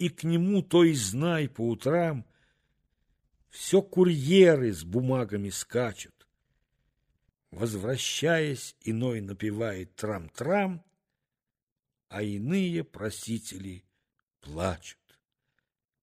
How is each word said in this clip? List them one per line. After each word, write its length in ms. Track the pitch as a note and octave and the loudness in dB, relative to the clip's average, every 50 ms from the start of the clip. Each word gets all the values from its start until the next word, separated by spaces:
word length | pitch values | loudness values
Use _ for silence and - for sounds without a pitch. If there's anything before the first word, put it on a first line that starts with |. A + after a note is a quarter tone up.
и 80 | F3 E3+ | -4 -4
к 160 | - - D3 | -4 -2 -2
нему, 380 | E3 E3+ E3+ F3 F#3+ G3+ F#3+ | 0 0 2 2 2 2 0
то 200 | - - E3+ F3 | 0 4 6 6
и 120 | F3 E3 D#3 | 6 6 4
знай, 540 | B2+ G#2+ F#2+ G2+ C3 D#3+ F3 E3 D#3 D3 B2+ | 2 -2 -4 -2 -2 -2 0 0 -2 -2 -4
по 120 | - - A2+ A#2 | -4 -4 -2 -2
утрам 580 | A2+ - - C3+ D#3+ F3 E3+ E3 D3 A#2+ - _ _ _ _ _ _ _ _ _ _ _ _ _ _ _ _ _ _ _ _ _ _ _ _ _ | -2 -2 0 0 0 2 0 0 -2 -6 -8 _ _ _ _ _ _ _ _ _ _ _ _ _ _ _ _ _ _ _ _ _ _ _ _ _
все 300 | - - - - F#3 G3 | -16 -12 -2 2 2 2
курьеры 920 | G3 - - F3+ F3+ F3+ E3 C#3+ C3 D3 F#3 G3 F#3 E3+ D#3 C3+ B2+ A2 F#2+ | 2 4 4 4 6 6 4 2 2 6 8 10 10 10 8 6 2 0 -2
с 100 | D#2+ D#2+ | -4 -6
бумагами 640 | F2 G2 B2 B2+ B2+ C3 B2+ A#2 G2 G#2 G2+ G2+ G2 | -4 -2 -2 0 0 0 0 -2 -2 -4 -4 -4 -6
скачут. 800 | F#2 - - - - A#2+ B2 A2 G2 - - - _ _ _ _ _ _ _ _ _ _ _ _ _ _ _ _ _ _ _ _ _ _ _ _ _ _ _ - | -8 -8 -8 -4 -2 -2 -2 -2 -6 -10 -16 -18 _ _ _ _ _ _ _ _ _ _ _ _ _ _ _ _ _ _ _ _ _ _ _ _ _ _ _ -14
Возвращаясь, 1300 | - - A2+ A#2 G#2 F#2+ F#2+ A#2+ C3+ A#2+ - - - - C#3+ E3 E3+ D#3+ D#3 D3 C3+ A#2 - - - _ | -8 -4 -4 -4 -4 -4 -4 -4 -4 -4 -4 -6 -4 -2 0 2 2 2 0 -2 -4 -8 -10 -16 -16 _
иной 400 | - A2+ A2 A2+ B2+ B2+ A#2 A2 | -6 -4 -4 -2 -2 -2 -4 -4
напевает 760 | G2+ G2 G2+ - G#2+ G#2+ G#2 A2 A#2 A2 G2 F#2 F2+ - _ | -6 -8 -8 -6 -4 -4 -4 -4 -4 -6 -6 -8 -10 -12 _
трам-трам, 880 | - G#2+ G#2+ G#2 F#2 E2 D#2 - - A#2+ D#3 F#3+ G3+ G3 F#3+ F3+ E3 - _ _ _ _ _ _ _ _ _ _ _ _ _ _ _ _ _ _ _ _ _ _ _ _ - | -8 -6 -6 -6 -6 -10 -12 -10 -6 -2 0 0 0 0 -2 -4 -8 -12 _ _ _ _ _ _ _ _ _ _ _ _ _ _ _ _ _ _ _ _ _ _ _ _ -12
а 140 | - G#2 | -8 -6
иные 640 | G#2+ G#2 G2+ G2+ G#2+ C#3+ F#3 G3 F#3 F3 E3 E3 D#3+ | -6 -4 -4 -4 -4 -2 0 0 0 0 -2 -4 -6
просители 1000 | - - - G#2 A2 - - - A2 A2+ A2 - - - F#2+ F#2+ F#2+ F#2 F#2 - _ _ _ _ _ _ _ _ _ _ _ | -8 -10 -8 -8 -8 -8 -8 -8 -6 -6 -6 -6 -10 -14 -12 -12 -12 -14 -16 -18 _ _ _ _ _ _ _ _ _ _ _
плачут. 580 | - - D3 E2 F2+ F#2+ F2 - - - - _ _ _ _ _ _ _ _ _ _ _ _ _ _ _ _ _ _ _ _ _ | -16 -12 -6 -4 -2 -2 -4 -4 -10 -20 -20 _ _ _ _ _ _ _ _ _ _ _ _ _ _ _ _ _ _ _ _ _